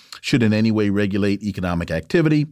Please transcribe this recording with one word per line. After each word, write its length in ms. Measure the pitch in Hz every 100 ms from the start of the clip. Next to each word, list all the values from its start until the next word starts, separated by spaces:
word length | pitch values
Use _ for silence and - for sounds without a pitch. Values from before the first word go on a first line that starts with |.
| - -
should 200 | - 143
in 120 | 113
any 180 | 107 113
way 180 | 107 104
regulate 540 | 98 104 101 101 101
economic 480 | 104 92 90 87 85
activity 560 | 82 - - 160 151 143